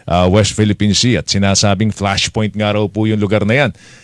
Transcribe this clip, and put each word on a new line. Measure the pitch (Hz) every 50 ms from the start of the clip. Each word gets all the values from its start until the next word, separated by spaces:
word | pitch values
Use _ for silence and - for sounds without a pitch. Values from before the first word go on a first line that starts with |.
| -
ah, | - 85 87 90
West | 92 92 107 104 98 -
Philippine | - 107 104 101 - 104 107 95
Sea | - - 123 117 85
at | - -
sinasabing | - 101 98 98 98 - - 104 98 95 110 107 101
flashpoint | - 98 98 98 95 - - - 113 107 101 -
nga | 104 107 104 104
raw | 107 107 95
po | - 107 110
yung | 110 110 107
lugar | 104 95 107 104 101
na | 104 117 139 143
yan. | 110 - - - - - -